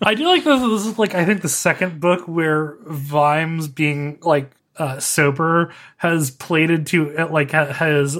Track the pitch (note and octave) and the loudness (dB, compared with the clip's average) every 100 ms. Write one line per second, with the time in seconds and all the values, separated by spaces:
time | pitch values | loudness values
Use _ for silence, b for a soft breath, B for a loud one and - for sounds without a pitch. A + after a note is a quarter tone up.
0 | - G#3+ D#4+ F4+ D4+ C4+ B3 A3 G#3+ A3 | 0 0 2 2 4 2 2 0 -2 -2
1 | G#3+ F#3 E3+ G#3 E3 - F3 D#3 F#3 D#3+ | -2 0 0 0 -2 -2 0 0 -2 -2
2 | E3+ F3+ F3 E3 D#3+ D#3 D#3 - - D3+ | 0 0 -2 -2 0 0 -2 -8 -12 -10
3 | C#3+ D3 D3 D3+ D#3+ E3 D3+ C3+ D3+ C#3+ | -4 2 4 2 0 -4 -6 -2 -2 -2
4 | C#3+ D3 E3+ D3 C3+ _ _ - D3+ C3 | -6 -4 0 0 0 _ _ -8 -8 -6
5 | - - D3 C#3 E3 E3 E3+ B B B | -4 0 2 2 0 2 0 B B B
6 | E3+ E3 C#3 - - D#3+ D#3+ E3 D3 F3 | 0 0 -2 -6 -2 0 2 2 0 0
7 | D#3 D#3 E3 D#3 C#3+ D#3 C#3+ C3 E3 D3 | 0 -2 -2 0 0 0 0 0 0 2
8 | C#3 D#3 | 0 -4